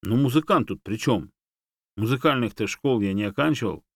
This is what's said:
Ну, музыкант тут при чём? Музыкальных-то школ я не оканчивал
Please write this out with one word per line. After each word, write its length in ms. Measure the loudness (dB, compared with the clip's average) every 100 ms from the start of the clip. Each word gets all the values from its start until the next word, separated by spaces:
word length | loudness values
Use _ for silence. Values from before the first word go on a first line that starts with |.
Ну, 140 | 0 2
музыкант 520 | 2 2 2 0 0
тут 140 | -8
при 140 | -6 -4
чём? 360 | 0 0 -2 _ _ _ _ _ _ -6
Музыкальных-то 720 | -2 2 2 2 -2 -2 -6
школ 340 | -2 0 2
я 120 | 2
не 120 | 0
оканчивал 600 | -2 -2 0 0 -2 -6 _